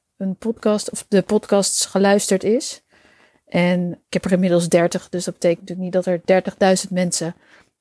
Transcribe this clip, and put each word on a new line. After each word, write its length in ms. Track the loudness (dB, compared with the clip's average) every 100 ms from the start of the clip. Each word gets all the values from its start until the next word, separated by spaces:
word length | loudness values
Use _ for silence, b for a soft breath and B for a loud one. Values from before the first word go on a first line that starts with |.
| _ -10
een 200 | -8 -6
podcast 540 | -6 -2 0 0 -2
of 140 | -10 -2
de 140 | 0
podcasts 640 | 2 -2 0 0 0 -2 -2
geluisterd 580 | 2 2 2 2 0
is. 380 | 0 -2 -2 -12 _ b b b b b _
En 460 | 0 2 0 -2
ik 200 | -8 -6
heb 120 | -4
er 80 | 0
inmiddels 360 | 0 2 2 2
dertig, 400 | 2 2 -2 -8
dus 160 | -8
dat 100 | -8
betekent 260 | -2 -2 -2
natuurlijk 240 | -6 -8
niet 200 | -4 -2
dat 100 | -2
er 60 | -4
dertigduizend 680 | 0 0 0 0 2 2 0
mensen 440 | -2 -2 -2 -6 -10 b b b _